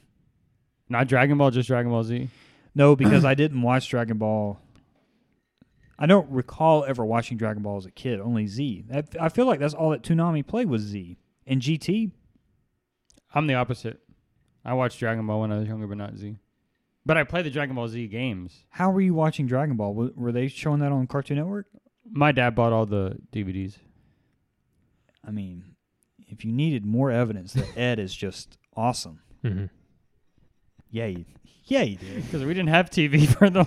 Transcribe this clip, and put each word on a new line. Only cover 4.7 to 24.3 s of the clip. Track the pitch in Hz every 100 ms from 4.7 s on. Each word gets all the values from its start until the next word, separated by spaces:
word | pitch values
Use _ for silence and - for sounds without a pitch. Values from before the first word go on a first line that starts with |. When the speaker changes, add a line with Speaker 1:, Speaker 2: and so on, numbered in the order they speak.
| _ _ _ _ _ _ _ _ _ _ _ _ -
Speaker 2:
I |
don't | 147 196 139
recall | 127 - - 160 156
ever | 139 123 110
watching | 117 - 113
Dragon | 110 104
Ball | 104 101
as | 92
a |
kid, | - 131 104
only | 110 117 104
Z. | 110 143 92 107
I, | 143 151 165
I | 165
feel | 226 254
like | 147
that's | 147
all | 151 160
that | 156
Toonami | - 165 170 156 -
played | 226 220
was | 113
Z. | 104 101 87 90 _ _ -
And | 131
G | 127 160
T. | - 214 214 - _ _ _ _ _ _ _ _ _ _ _
Speaker 1:
I'm | 147 151
the |
opposite. | 127 120 120 113 - _ _ _ _ _ _
I | -
watched | 127 123 -
Dragon | 117 113 107
Ball | 107
when | 110
I | 104
was | 107
younger, | 110 104
but | 101
not | 101 104
Z. | 104 104 _ _ _ _ _ _ 147
But | 160
I |
played | 139 170 156
the |
Dragon | 143 139 127
Ball | 117
Z | 117 110
games. | 113 127 92 90 - _
Speaker 2:
How | - 185
were | 190
you | 185
watching | 160 156 - 127
Dragon | 127 151 117
Ball? | 104
W-, | 104 127 127
were | 120
they | 120 135
showing | - 156 147
that | 143
on | 139 127
Cartoon | 143 - 143
Network? | 170 202 - - _ _ 220
Speaker 1:
My | 143 147
dad | 131 123
bought | 117 117
all | 113
the | 110 104 95 - -
D | 113
V | 95
Ds. | 95 95 - _ _ _ _ _